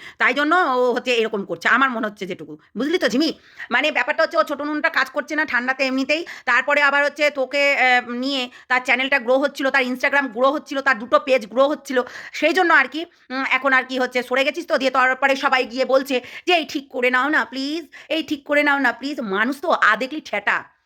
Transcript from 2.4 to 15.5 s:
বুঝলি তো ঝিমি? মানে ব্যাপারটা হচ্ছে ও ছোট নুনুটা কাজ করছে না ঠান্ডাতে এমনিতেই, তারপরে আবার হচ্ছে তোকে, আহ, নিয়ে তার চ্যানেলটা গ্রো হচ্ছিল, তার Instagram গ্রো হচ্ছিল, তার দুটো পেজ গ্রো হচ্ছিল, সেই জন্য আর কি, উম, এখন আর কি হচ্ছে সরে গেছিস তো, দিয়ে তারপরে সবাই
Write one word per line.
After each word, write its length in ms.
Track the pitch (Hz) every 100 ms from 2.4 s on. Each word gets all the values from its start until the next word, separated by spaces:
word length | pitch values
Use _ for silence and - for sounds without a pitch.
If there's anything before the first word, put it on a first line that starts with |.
| 156 151 _ 196
বুঝলি 200 | 277 359
তো 100 | 277
ঝিমি? 240 | 240 311 - - - -
মানে 220 | 247 302
ব্যাপারটা 300 | 277 247 302
হচ্ছে 140 | 359 320
ও 60 |
ছোট 180 | 302 277
নুনুটা 280 | 294 302 320
কাজ 220 | 302 262
করছে 260 | 294 277 302
না 80 |
ঠান্ডাতে 400 | 311 247 254 262
এমনিতেই, 400 | 269 262 269 311 349 -
তারপরে 380 | - 247 262 294
আবার 220 | 285 285
হচ্ছে 260 | 285 285 294
তোকে, 460 | 285 254 285 277 262
আহ, 340 | 254 247 226
নিয়ে 400 | 240 262 277 247 - -
তার 120 | 254
চ্যানেলটা 340 | 254 247 269 277
গ্রো 200 | 226 269
হচ্ছিল, 320 | 277 277 269
তার 120 | 269
Instagram 460 | 254 254 285 277 269
গ্রো 220 | 214 269
হচ্ছিল, 300 | 302 - 269
তার 180 | 269 226
দুটো 200 | 247 285
পেজ 280 | 277 254 196
গ্রো 220 | 226 277
হচ্ছিল, 340 | 302 - 254 247 - -
সেই 200 | - 302
জন্য 220 | 370 339
আর 140 | 311 254
কি, 180 | 302 339 _ -
উম, 140 | 262 247
এখন 220 | 262 277
আর 120 | 262
কি 140 | 254 262
হচ্ছে 240 | 247 254
সরে 220 | 247 254
গেছিস 220 | 277 294 -
তো, 120 | 302
দিয়ে 120 | 262
তারপরে 460 | 262 254 262 277 269
সবাই 280 | 285